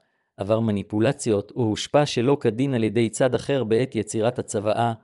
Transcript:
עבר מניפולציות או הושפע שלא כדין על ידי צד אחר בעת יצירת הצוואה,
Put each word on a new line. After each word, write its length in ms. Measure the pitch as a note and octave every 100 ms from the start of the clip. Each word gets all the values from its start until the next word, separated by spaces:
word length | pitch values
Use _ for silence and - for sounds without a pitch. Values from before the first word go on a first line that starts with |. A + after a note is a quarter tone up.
| _ _ _ -
עבר 220 | G2 A2
מניפולציות 920 | A2+ G2+ G2 G#2+ A2+ C#3+ - G#2 G2+
או 120 | -
הושפע 420 | A2+ G#2 - D3 D3
שלא 320 | - A#2+ C#3+
כדין 320 | A#2+ G#2+ C#3
על 100 | B2+
ידי 260 | A2 G#2 A2+
צד 260 | - C3 A#2+
אחר 280 | - C#3
בעת 320 | A2 A2+ C3 A2+
יצירת 440 | G#2+ A#2 A2 -
הצוואה, 540 | G#2+ G#2+ G2+ G#2+ A#2+ A2